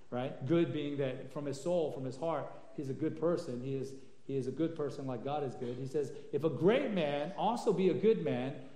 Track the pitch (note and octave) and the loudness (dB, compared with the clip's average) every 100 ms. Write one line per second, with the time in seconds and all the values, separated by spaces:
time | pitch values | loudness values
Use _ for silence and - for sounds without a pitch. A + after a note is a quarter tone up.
0 | - B2 C3+ - C3+ E3+ D#3 D3 C#3+ C#3+ | -6 -4 -4 -2 2 4 4 0 -2 0
1 | C3+ B2+ B2+ D3+ C#3+ - F3 F3 D3 C#3 | -2 -2 -8 -6 -4 -4 0 2 0 -2
2 | C3 - E3 D3 - - - - C3+ B2+ | -6 -4 -2 -2 -4 -10 -12 -6 -6 -2
3 | D#3 - E3 E3+ - B2 C3 C3+ A#2+ - | -2 2 2 2 0 -4 -2 -4 -4 -10
4 | - - - C3+ B2+ C3+ D#3+ E3 C#3+ - | -14 -12 -4 -2 0 0 0 0 -4 -4
5 | C3+ B2 C#3 D3 C3+ - A#2+ B2+ C3+ D3+ | -4 -4 -2 -2 -2 -4 -6 -4 -2 0
6 | C3+ - - C#3+ D#3 B2 F3 B3+ C4 F#3+ | -2 -4 -2 0 2 4 6 6 4 2
7 | D3 C#3+ D3+ - F#3+ A#3 A#3 F3 F#3 C3+ | 2 0 -2 0 0 2 2 4 4 6
8 | G#3+ G3+ D3 B2 C3 - - | 6 4 2 0 -2 -6 -10